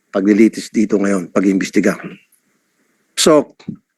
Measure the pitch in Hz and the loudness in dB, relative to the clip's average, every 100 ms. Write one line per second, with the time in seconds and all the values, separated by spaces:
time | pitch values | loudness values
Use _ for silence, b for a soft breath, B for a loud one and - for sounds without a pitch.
0 | _ 101 98 104 110 - - - 104 104 | _ -2 2 4 4 0 -8 -4 -2 0
1 | 101 98 85 98 98 95 90 - 98 90 | -2 -4 -4 -2 0 0 -2 0 0 -2
2 | - - _ _ _ _ _ _ _ _ | -8 -20 _ _ _ _ _ _ _ _
3 | _ - - 151 127 _ - - _ | _ -2 2 2 0 _ -16 -18 _